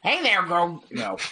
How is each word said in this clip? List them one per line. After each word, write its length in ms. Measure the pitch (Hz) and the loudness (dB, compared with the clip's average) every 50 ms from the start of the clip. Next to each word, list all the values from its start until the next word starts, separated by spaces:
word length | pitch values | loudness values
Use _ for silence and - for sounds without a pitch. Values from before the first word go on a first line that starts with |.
Hey 200 | _ 175 262 339 | _ 0 0 2
there, 200 | 349 247 214 196 180 | 2 2 2 2 2
Gurg. 360 | 165 170 175 175 175 170 160 - - | 2 2 2 2 2 0 -6 -12 -12
No. 280 | - 123 113 104 95 - - - | -8 -6 -4 -4 -4 -6 -6 -10